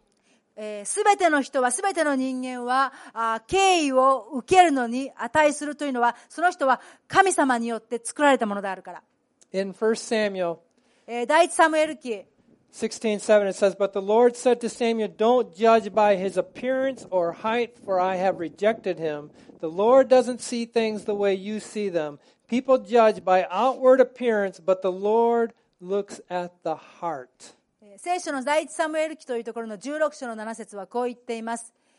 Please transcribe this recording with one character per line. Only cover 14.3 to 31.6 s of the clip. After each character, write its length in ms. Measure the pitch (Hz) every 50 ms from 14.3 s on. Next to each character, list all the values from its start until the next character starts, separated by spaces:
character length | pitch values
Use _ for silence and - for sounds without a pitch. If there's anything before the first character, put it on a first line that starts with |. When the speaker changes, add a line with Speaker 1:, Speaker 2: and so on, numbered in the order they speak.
| 240
Speaker 2:
said 240 | - - 254 240 240
to 100 | 240 220
Samuel, 460 | - - 247 226 233 226 214 196 165
'Don't 400 | - 214 226 247 254 226 180 170
judge 380 | 190 220 226 226 226 196 208 185
by 240 | 214 208 208 202 180
his 160 | 185 196 175
appearance 720 | 185 180 - - - 240 254 262 262 262 269 262 - - 180
or 220 | 185 185 170 170 160
height, 420 | - - 220 226 240 240 226 _ _ -
for 160 | 196 190 180
I 180 | 180 185 190 180
have 200 | 185 190 180 160
rejected 600 | 170 156 147 - 196 214 226 220 - 196 175 156
him.'" 320 | 165 156 151 147 147 151 _ _ - - - -
The 80 | - 160
Lord 400 | 165 180 202 233 254 269 269 220
doesn't 320 | 254 254 240 233 254 226
see 260 | - - 254 233 233
things 380 | 233 - 233 220 220 214 202 -
the 100 | - 208
way 200 | 202 202 202 190
you 260 | 196 190 208 214 214
see 280 | - - - 214 208 196
them. 300 | 170 170 151 147 147 147 _ _ _ _ _ -
People 300 | 226 247 262 - 262 254
judge 440 | 202 185 226 240 226 220 202 180 -
by 220 | 185 185 185 180 156
outward 520 | 175 190 233 262 247 - 262 254 254 269
appearance, 600 | 247 254 - - 247 240 220 208 202 190 185 -
but 220 | 165 180 190 185 190
the 80 | 190
Lord 640 | 180 190 196 208 220 226 233 233 233 233 233 226 - _ _ _ _ _
looks 400 | 180 180 196 202 196 202 - - - -
at 240 | 180 180 175 175 175 _ -
the 100 | 170 156 151 - - - -
heart. 540 | 175 170 156 135 123 - _ _ - - - _ _ _ _ _
Speaker 1:
え 140 | 220 202 202
ー、 40 | 196
聖 220 | - 349 359 359
書 120 | 349 339 285
の 120 | 269 247
第 200 | 285 294 311 330
一 80 | - -
サ 140 | - 330
ム 120 | 311 311 311
エ 100 | 311 320
ル 80 | 311
記 100 | 311 -
と 100 | - 247
い 40 | 226
う 40 | 233
と 100 | 240 220
こ 80 | 233 226
ろ 40 |
の 120 | 220 214 190
十 200 | 190 262 294 311
六 160 | 311 294 294
章 120 | - 262
の 100 | 240 226
七 180 | 220 214 220 226
節 220 | 220 214 - 208
は 100 | 202 190
こ 160 | - - 240 247
う 20 |
言 80 | 247 240
っ 40 | 240
て 200 | _ - 233 226
い 40 | 226
ま 140 | 226 233
す。 160 | 233